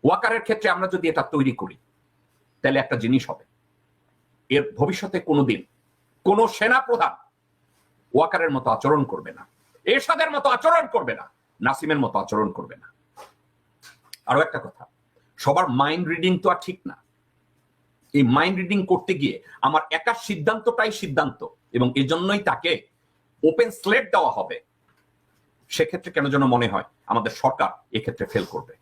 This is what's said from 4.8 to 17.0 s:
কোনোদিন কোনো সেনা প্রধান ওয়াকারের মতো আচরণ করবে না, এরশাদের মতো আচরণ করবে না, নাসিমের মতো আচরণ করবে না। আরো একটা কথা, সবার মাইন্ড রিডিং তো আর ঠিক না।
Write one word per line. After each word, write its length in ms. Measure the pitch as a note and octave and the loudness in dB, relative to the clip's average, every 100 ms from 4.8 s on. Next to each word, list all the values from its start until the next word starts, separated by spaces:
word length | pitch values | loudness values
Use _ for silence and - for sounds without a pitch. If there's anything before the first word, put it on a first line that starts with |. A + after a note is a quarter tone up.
| F3+ F#3 F#3+ F3+ | -2 -2 -4 -6
কোনোদিন 440 | - C#3+ B2+ G#2 - _ _ _ _ _ F#3 | 0 2 2 0 -6 _ _ _ _ _ 2
কোনো 220 | G#3 A3+ | 4 2
সেনা 340 | - G#3+ B3+ | 2 2 2
প্রধান 320 | C4 A#3+ - - _ _ _ _ _ _ _ _ _ C3 | 2 0 0 -4 _ _ _ _ _ _ _ _ _ 2
ওয়াকারের 360 | E3 F3 E3 | 2 2 0
মতো 180 | C3+ A#2 | 0 0
আচরণ 340 | A2 C#3 D3+ | 0 2 2
করবে 280 | C3+ F#2 F2+ | 0 -6 -12
না, 160 | - - _ _ _ | -18 -20 _ _ _
এরশাদের 480 | - C4+ - D#4+ D#4+ | 0 0 0 0 0
মতো 180 | D4 C#4 | 0 0
আচরণ 380 | B3 D#4+ E4+ - | 2 4 4 2
করবে 280 | - A#2+ - | -2 -2 -8
না, 160 | - _ _ _ | -10 _ _ _
নাসিমের 380 | G#2+ - D3+ D3+ | -2 -2 -2 0
মতো 200 | A#2+ - | 0 -2
আচরণ 320 | - G#2+ G#2 | -2 -2 -2
করবে 240 | - - - | -4 -14 -18
না। 160 | - _ _ - - _ _ _ _ _ - _ _ - - | -20 _ _ -20 -20 _ _ _ _ _ -20 _ _ -16 -2
আরো 160 | C3 | 0
একটা 180 | D#3 B2 | 2 -2
কথা, 260 | - _ - _ _ _ _ _ | -12 _ -20 _ _ _ _ _
সবার 320 | - C#3 D3 | 0 2 2
মাইন্ড 380 | B2 C#3+ E3 E3+ | 2 0 0 -2
রিডিং 320 | E3 F3+ F3+ | 0 2 2
তো 100 | F#3 | 2
আর 60 | F3 | 0
ঠিক 200 | - F3+ - | -4 -12 -12
না। 180 | - | -16